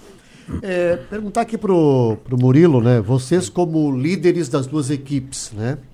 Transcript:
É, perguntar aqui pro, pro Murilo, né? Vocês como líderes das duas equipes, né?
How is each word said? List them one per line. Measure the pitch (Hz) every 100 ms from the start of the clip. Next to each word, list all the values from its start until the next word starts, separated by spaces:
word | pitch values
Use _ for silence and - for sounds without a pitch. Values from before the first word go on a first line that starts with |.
| - 196 - - - -
É, | 202 180 175 175
perguntar | - 208 208 233
aqui | 233 226
pro, | 202 175 151 131 117 107
pro | - 123
Murilo, | 127 135 170 127
né? | 117 123
Vocês | 101 131 127 175 180
como | 180 170 160 151 127
líderes | 151 185 175 165 147
das | 143 131
duas | 151 131
equipes, | 143 135 139 131 - -
né? | 104 117 151 -